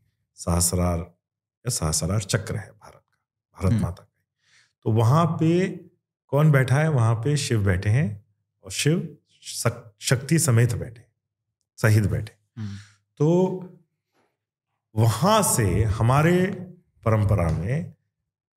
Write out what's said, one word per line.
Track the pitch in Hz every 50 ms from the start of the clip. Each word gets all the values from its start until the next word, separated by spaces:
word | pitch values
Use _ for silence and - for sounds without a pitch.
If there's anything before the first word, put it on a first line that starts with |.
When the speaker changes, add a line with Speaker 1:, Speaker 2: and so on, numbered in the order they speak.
| _ _ _ _ _ _ _
Speaker 1:
सहस्रार | - - 90 85 87 87 - 92 87 87 90 87 85
या | 90 - _ _ _ _ _ _ _ _ _ _ - 117
सहस्रार | - - 82 78 76 - 82 82 98 113
चक्र | - - - 117 - - -
है | 107 - -
भारत | - _ - - - _ _ _
का, | _ _ _ _ _ _ _ _ _ -
भारत | - 92
Speaker 2:
हम्म। | 117 104
Speaker 1:
माता | - 107 - - -
का। | _ _ _ _ _ _ _ _ _ _ _ _ _ _ _
तो | - 120
वहाँ | 110 113 113 113 135 160 170
पे | 160 170 - 160 160 170 180 185 196 - - - - _ _ _ _ _ _ _
कौन | - 135 143 156 156
बैठा | 143 135 131 117 127
है? | 143 156 160
वहाँ | 151 123 113 113 117
पे | 110 113 143 147
शिव | 143 - - 120 107 98
बैठे | 101 92 90 95 104
हैं | 107 139 156 101 - - _ _ _ _ _ _ _ _ -
और | 92
शिव | - - - 143 165 190 208 - - - _ _ _ _
शक-, | - - - - - 120 - - - - _ -
शक्ति | - - 135 123 - - 165 156
समेत | - 131 117 117 120 117 -
बैठे | - - - - -
हैं, | - _ _ _ _ _ _ _ _ _ _ _ _ _ _
सहित | - - 110 104 110 101
बैठे | 87 82 73 107 -
हैं। | - _ _ _ - 113 107
Speaker 2:
हम्म। | 101 98 98 - - _ _ _ _ _
Speaker 1:
तो | - 147 156 175 180 185 185 185 - - - - - _ _ _ _ _ _ _ _ _ _ _ _ _ _ _ _ _ _ _ _ _ _ -
वहाँ | 110 113 113 - - 156 196 220 220
से | 175 - - 120 110 92 85 92
हमारे | 104 107 98 - 113 117 131 147 156 170 180 180 185 196 - - - - - - _ _ _ _ -
परंपरा | 113 110 107 101 98 104 90 85 82 78 76
में, | 82 110 131 156 - - - _ _ _ _ _ _ _ _ _ _ _ _